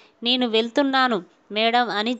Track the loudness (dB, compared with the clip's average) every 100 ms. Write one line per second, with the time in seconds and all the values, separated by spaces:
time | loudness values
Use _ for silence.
0 | _ _ -2 0 2 0 0 0 0 2
1 | 0 0 -6 _ -8 -2 2 2 0 -2
2 | -4